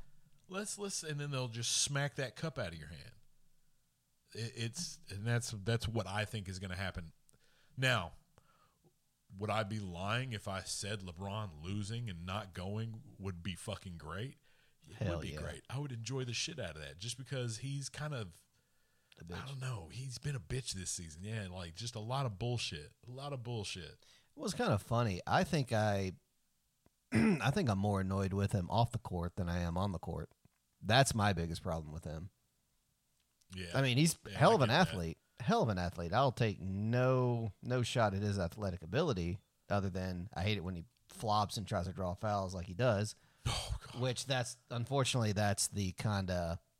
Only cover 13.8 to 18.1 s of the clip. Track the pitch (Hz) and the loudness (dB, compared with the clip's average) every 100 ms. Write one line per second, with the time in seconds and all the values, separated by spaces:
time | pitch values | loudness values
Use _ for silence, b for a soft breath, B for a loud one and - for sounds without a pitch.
13.8 | 95 82 78 90 135 - b b b b | -8 -10 -8 -6 -8 -10 b b b b
14.8 | - - 98 85 92 73 78 73 - 127 | -18 -4 -2 -2 -4 -4 -6 -8 -8 -6
15.8 | 147 113 113 135 123 110 - 160 90 78 | -6 -6 -4 -4 -2 -2 -4 -4 -6 -6
16.8 | 71 76 117 127 131 135 120 107 135 139 | -12 -10 -8 -8 -6 -4 -2 -4 -4 -4
17.8 | 135 - 151 | -6 -8 -6